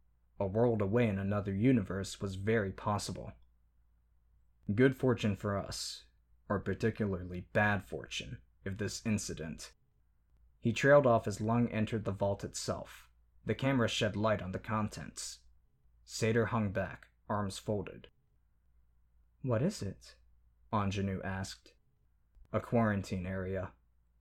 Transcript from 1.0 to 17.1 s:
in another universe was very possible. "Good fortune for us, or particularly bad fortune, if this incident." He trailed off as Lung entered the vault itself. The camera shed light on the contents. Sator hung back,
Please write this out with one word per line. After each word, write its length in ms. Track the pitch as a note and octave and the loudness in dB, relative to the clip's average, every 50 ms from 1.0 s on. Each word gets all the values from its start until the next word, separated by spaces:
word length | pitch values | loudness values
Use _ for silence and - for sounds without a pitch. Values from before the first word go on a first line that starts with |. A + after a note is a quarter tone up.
| B2 | 4
in 120 | A2 G2 F#2+ | 4 2 2
another 360 | G2 G2 G2+ G#2 G2 G2+ G2 | 0 0 0 0 0 0 0
universe 680 | G2 G#2+ C3 C3+ A#2 F#2+ - F#2 G2 F#2+ - - - | 4 6 6 6 6 4 0 -2 -4 -4 -6 -6 -6
was 140 | G#2 G2 F#2+ | -6 -6 -6
very 380 | F#2+ F#2+ G#2+ A2+ A#2 G2+ G2 F#2 | -4 0 2 2 2 2 0 -4
possible. 600 | - - G#2+ G#2 G2+ - - F#2 - - - - - - - _ _ _ _ _ _ _ _ _ _ _ _ _ _ _ _ _ _ _ _ _ _ - - G2+ | -4 -2 -2 0 0 -2 -4 -8 -8 -10 -12 -14 -16 -20 -20 _ _ _ _ _ _ _ _ _ _ _ _ _ _ _ _ _ _ _ _ _ _ -4 -2 4
"Good 220 | G#2 B2+ C3+ B2+ | 4 4 4 4
fortune 400 | - - C3 A#2+ A2+ - G#2+ G2 | 4 2 2 2 2 0 0 0
for 200 | - - G#2 G2+ | 0 -2 -2 -2
us, 480 | G2 - - F2+ - - - - - - _ _ _ _ _ _ _ _ - | -2 -4 -6 -8 -8 -8 -10 -10 -12 -16 _ _ _ _ _ _ _ _ -4
or 100 | G#2 F#2+ | -4 -2
particularly 840 | F#2+ - F#2+ F#2+ - A2+ G#2+ - A2+ G2+ F#2+ F2 F2+ F2+ F2+ F2+ F2 - - | -2 -2 -2 0 0 0 0 0 -2 -2 -2 -4 -4 -6 -8 -10 -6 -2 2
bad 320 | A2 G#2 G#2 G#2 G2 - | 2 4 4 2 0 -2
fortune, 580 | - - C#2+ - - - - - - A#2+ - - _ _ _ - | -6 -10 -10 -8 -8 -8 -10 -8 -10 -12 -14 -16 _ _ _ -10
if 120 | G2 F#2+ | -8 -6
this 300 | G2+ G#2 F#2+ - - - | -4 -6 -6 -6 -4 -2
incident." 680 | A#2 G#2+ F#2+ - - E2 D2+ D#2 E2 D2+ - - - - _ _ _ _ _ _ _ _ _ _ _ _ _ _ _ _ _ | -2 -2 -2 -2 -4 -8 -8 -8 -10 -10 -12 -14 -18 -20 _ _ _ _ _ _ _ _ _ _ _ _ _ _ _ _ _
He 140 | - A#2 A2 | -2 -2 0
trailed 340 | - - C#3 C#3+ D3 C#3 | 4 8 8 10 10 10
off 220 | B2+ A#2 A2+ - A2 | 8 6 4 4 0
as 120 | G2+ - | -4 -2
Lung 280 | G#2+ G#2+ A#2 A#2+ A#2+ A2+ | 0 2 4 4 2 2
entered 360 | - A2 G#2+ - - A2 G#2+ | 2 0 0 0 -2 -2 -2
the 60 | - | -4
vault 320 | G2 F#2+ G2+ G2+ G2+ - - | -2 0 0 0 0 -2 -6
itself. 680 | - - - - - F#2+ D2 - - - - - - _ _ _ _ _ _ - | -8 -8 -6 -4 -4 -4 -4 -6 -12 -16 -20 -20 -20 _ _ _ _ _ _ -6
The 80 | - A2+ | -6 -4
camera 340 | - - C3+ C#3 B2+ A#2 G#2 | -2 0 0 2 2 2 2
shed 280 | - - A#2+ G#2 F#2+ | 2 0 0 0 0
light 260 | G2+ G#2+ A2 G#2+ F#2 F2 | 0 0 2 0 0 -2
on 80 | F2+ | -6
the 80 | F#2 G2 | -8 -8
contents. 840 | - - G#2+ A2 G#2+ G#2 - - - - - - - - - - - - - - _ _ _ _ _ _ _ _ _ | -6 -4 -2 -2 -2 -2 -6 -8 -12 -12 -12 -12 -12 -12 -12 -14 -18 -20 -20 -20 _ _ _ _ _ _ _ _ _
Sator 420 | - - - A#2 A2+ A2 A#2 A2+ | -14 -6 -2 0 2 4 2 2
hung 240 | G2 B2 A#2 G#2+ G2+ | 2 0 0 0 0
back, 380 | F2+ F#2+ F#2+ - - - - - | -2 -2 -4 -4 -6 -12 -18 -20